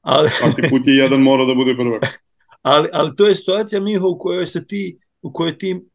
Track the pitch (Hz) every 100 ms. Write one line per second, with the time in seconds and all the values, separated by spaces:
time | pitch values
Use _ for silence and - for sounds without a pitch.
0 | 151 139 156 - 123 127 135 131 127 135
1 | 135 135 135 135 131 127 127 123 120 110
2 | 127 - _ _ _ _ 127 147 156 156
3 | 151 135 208 196 - 196 208 202 202 208
4 | 185 175 180 180 175 175 - 202 190 170
5 | _ _ - 135 165 160 190 180 -